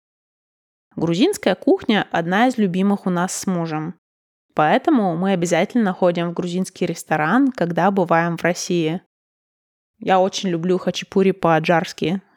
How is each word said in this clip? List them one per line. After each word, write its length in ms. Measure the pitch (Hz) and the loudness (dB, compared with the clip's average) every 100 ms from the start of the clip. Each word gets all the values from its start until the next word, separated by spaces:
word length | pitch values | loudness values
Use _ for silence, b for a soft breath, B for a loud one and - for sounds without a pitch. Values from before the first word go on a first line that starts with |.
| _ _ _ _ _ _ _ _ _ - | _ _ _ _ _ _ _ _ _ -4
Грузинская 600 | 165 170 320 403 - 185 | -2 2 0 0 -2 0
кухня — 520 | - 392 - 208 - | 2 0 2 0 0
одна 360 | 170 170 190 254 | -2 -2 2 2
из 100 | 240 | 2
любимых 480 | 202 180 202 202 196 | -2 0 0 0 0
у 40 | |
нас 260 | 175 185 - | -2 -2 -4
с 100 | - | -4
мужем. 500 | 180 165 156 156 - _ _ _ _ _ | -4 -4 -6 -8 -12 _ _ _ _ _
Поэтому 640 | - 151 220 - 277 196 165 | 0 2 2 2 2 2 0
мы 140 | 190 | 0
обязательно 600 | 190 170 170 196 247 208 | 0 0 0 0 0 0
ходим 380 | 185 180 175 170 | 2 0 0 -2
в 40 | |
грузинский 520 | 170 180 180 185 - 175 | -4 -4 -4 -6 -4 -6
ресторан, 640 | 170 - 156 151 233 277 | -6 -4 -2 2 2 2
когда 400 | - 170 170 185 | 0 -2 0 2
бываем 460 | 202 170 165 170 165 | 2 2 2 2 -2
в 60 | |
России. 580 | 170 175 - 175 156 180 - _ _ _ _ _ _ _ _ _ | -2 -4 -2 -2 0 -4 -8 _ _ _ _ _ _ _ _ _
Я 200 | - 185 | 0 2
очень 300 | 190 - 196 | 2 0 -4
люблю 280 | 170 180 180 | -2 0 -2
хачапури 540 | - - - 196 190 | -2 -6 -4 0 2
по-аджарски. 920 | 185 165 160 160 165 185 - 156 190 - | 2 2 2 2 0 0 -4 -4 -4 -6